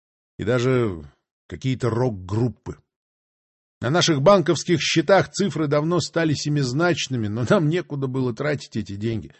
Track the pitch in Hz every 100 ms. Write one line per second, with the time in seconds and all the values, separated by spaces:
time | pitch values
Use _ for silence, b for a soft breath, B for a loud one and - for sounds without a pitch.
0 | _ _ _ - 95 123 127 127 110 82
1 | 73 _ _ _ - 82 131 123 117 110
2 | 127 98 92 107 123 - - - _ _
3 | _ _ _ _ _ _ _ - 120 170
4 | 170 143 170 202 170 156 - 165 - 165
5 | 160 190 143 - 196 160 147 147 160 175
6 | - 165 160 139 147 147 127 139 175 160
7 | - 123 104 110 120 202 151 175 - 143
8 | 135 131 127 117 147 147 - 113 98 101
9 | 113 110 71